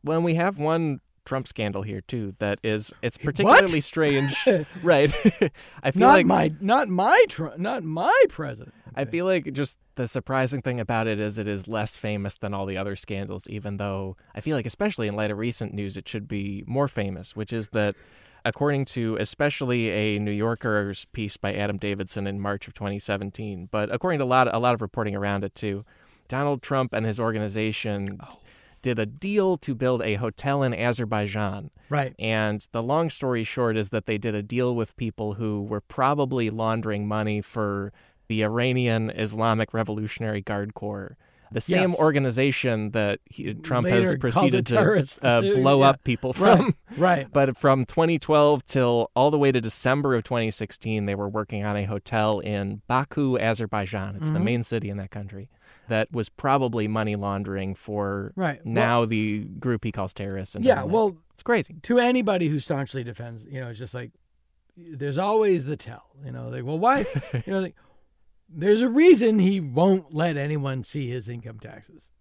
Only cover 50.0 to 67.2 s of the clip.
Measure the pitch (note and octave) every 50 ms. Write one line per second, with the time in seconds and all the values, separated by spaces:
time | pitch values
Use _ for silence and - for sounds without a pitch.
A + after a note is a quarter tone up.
50 | C#3+ C#3 B2+ A#2 G#2+ - B2+ A#2+ A2+ A2 G#2 - A2 - - - - A2+ A2 G#2+
51 | G2+ G2+ G2+ G2 G2+ G2+ G#2 G#2+ G#2+ - - G#2 G2+ G#2 G#2 G#2 G2+ G2 G#2+ G2+
52 | _ - A2+ A2 G#2+ G#2+ G#2+ G2 - - G#2 G2 G2+ G2 G2+ G#2 _ - A#2+ B2+
53 | C#3 - - D#3 C#3+ C3+ B2+ A2+ G2+ A2+ A2+ G#2 A#2 G2+ - G#2+ G2 F#2 - G2+
54 | F#2 G2 G2 F#2+ D#3 D#3 D#3 D#3+ F3 A2+ A#2+ A#2+ A#2 - A#2+ A2+ - G2+ G2+ G2+
55 | F#2+ F#2+ - G#2 G2+ G2 G#2+ G2 G2+ - _ _ _ _ - _ _ - A#2 A2
56 | A2 - - A#2+ G#2+ - _ - - C#3 C3+ C#3 C3+ A#2+ A2+ A2+ G#2+ G#2+ A2 A2
57 | A2 G#2+ G#2 G2+ G2 G2+ G2 G2 G2+ G2 G2 G2 F#2+ G2 F#2+ - - - G#2 G#2
58 | G2+ G2 G2 G2+ G2 - - F#3+ F#3 D#3+ C#3 - - A2+ A2+ A#2 A#2 A#2 A#2+ A#2+
59 | A#2 A2 A2+ G#2+ G#2+ G#2+ G#2 G#2+ G#2 - F#2+ - - B2+ A#2+ G#2+ - A#2 - -
60 | F#2+ F#2+ - - G2 G2 G2 - G2+ - - - - C4 A3 C#3+ C3 D3 F#3+ A3+
61 | A3 G3+ F3 - _ _ _ - - - A#3+ A3 D#3 - E3 E3 - - A#3+ B3
62 | A#3+ A#3+ B3+ B3+ A3 G#3 G3 F#3 F3 D3+ D3+ D3 - - D#3 C#3 C#3 - - C#3
63 | A#2 A#2+ A2+ - B2 A#2+ A2+ A2 A2 - C#3 C3 B2+ A#2+ A#2 G#2 B2+ A#2 - B2+
64 | A#2+ A2+ _ _ _ _ _ _ _ _ _ _ _ _ _ F3 E3+ E3+ D#3 C3+
65 | C#3 C#3+ C3 D#3 F#3 G3+ G#3+ A3 G#3+ G#3 F#3 E3+ C3 C#3 D3+ - - A2+ A2 -
66 | _ _ _ C#3 C#3+ C3 B2 B2 A#2+ A#2+ B2 B2+ A#2+ C3 D#3 D#3+ F#3+ A#3+ C4+ C#4
67 | G3+ - C5+ C#3